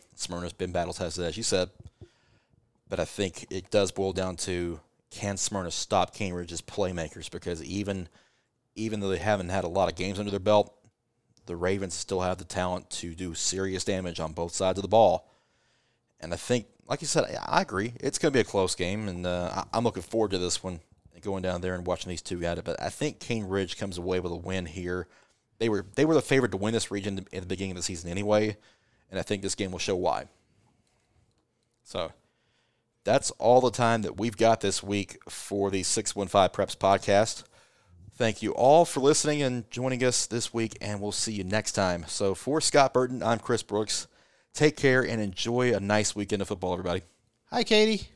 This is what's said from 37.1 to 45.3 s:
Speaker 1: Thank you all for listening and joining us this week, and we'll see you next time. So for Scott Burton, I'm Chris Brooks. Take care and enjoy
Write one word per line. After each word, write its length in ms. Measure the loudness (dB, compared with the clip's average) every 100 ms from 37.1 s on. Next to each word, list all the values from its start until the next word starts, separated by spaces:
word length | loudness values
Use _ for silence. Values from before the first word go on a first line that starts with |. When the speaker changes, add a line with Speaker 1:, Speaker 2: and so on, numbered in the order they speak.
| 4 4 -2 -12 _ _ _ _ -20 -14 -2
Speaker 1:
Thank 260 | -2 0
you 100 | -2
all 320 | 2 6 8
for 160 | 6 4
listening 420 | 4 4 2 0
and 280 | 0 -2 -6
joining 320 | -4 -2 2
us 220 | 2 2 0
this 280 | -2 -2
week, 240 | -2 -4 -4
and 180 | -8 -4
we'll 120 | -4
see 220 | -4 -4
you 100 | -4
next 280 | -2 -2 0
time. 340 | 0 0 0 -4
So 280 | -2 -2 -2
for 240 | -2 0
Scott 340 | 4 6 6
Burton, 300 | 4 0 0
I'm 160 | 0 0
Chris 240 | 0 -2
Brooks. 440 | 0 -2 -2 -4 -6 _ _ _ _
Take 240 | 4 4 6
care 280 | 4 4 2
and 160 | 0
enjoy 520 | -2